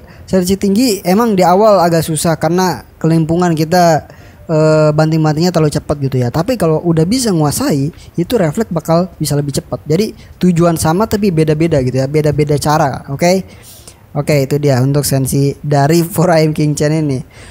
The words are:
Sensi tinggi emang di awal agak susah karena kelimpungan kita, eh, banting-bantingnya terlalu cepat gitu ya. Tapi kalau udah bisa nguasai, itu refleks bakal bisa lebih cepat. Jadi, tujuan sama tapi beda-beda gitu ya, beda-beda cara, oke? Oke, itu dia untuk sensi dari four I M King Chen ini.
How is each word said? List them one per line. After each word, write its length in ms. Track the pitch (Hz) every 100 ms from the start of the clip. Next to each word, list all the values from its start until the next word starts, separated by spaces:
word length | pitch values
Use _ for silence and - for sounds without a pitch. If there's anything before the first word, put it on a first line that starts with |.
| - -
Sensi 320 | - 190 180 196
tinggi 480 | 202 196 262 190
emang 320 | 175 196 240 185
di 80 |
awal 400 | 170 185 220 196
agak 240 | 170 165 156
susah 320 | 156 175 156
karena 480 | 160 180 185 147 - -
kelimpungan 560 | 160 165 156 170 175
kita, 560 | 156 156 180 170 151 - - - - -
eh, 480 | 156 156 156 151 151
banting-bantingnya 560 | 160 160 156 151 175
terlalu 240 | 170 151 143
cepat 200 | - 147 135
gitu 160 | 127
ya. 80 | 120
Tapi 240 | 147 180 247
kalau 240 | 165 156 175
udah 160 | 160
bisa 320 | 165 262 233 165
nguasai, 560 | 147 - 269 147 143 - - -
itu 180 | 175 233
refleks 320 | 156 226 226
bakal 400 | 165 - 170 185 -
bisa 160 | 151 147
lebih 240 | 143 147
cepat. 240 | - 123
Jadi, 320 | 147 170 220 - - -
tujuan 400 | 185 165 170 160
sama 240 | 160 175
tapi 320 | 226 208 208 156
beda-beda 480 | 156 151 165 147
gitu 160 | 127 131
ya, 80 | 135
beda-beda 480 | 151 151 139 147 143
cara, 480 | 151 156 143 123 -
oke? 320 | 139 175 190 185 - - - - - - 147
Oke, 320 | 143 147 131
itu 80 | 147
dia 240 | 143 123
untuk 240 | 135 143
sensi 480 | 135 135 131 139 139 -
dari 400 | 147 143 143 170
four 320 | 165 - 175
I 160 | 165 156
M 80 | 151
King 240 | 151 143
Chen 160 | 151 160
ini. 240 | 151 131 - - -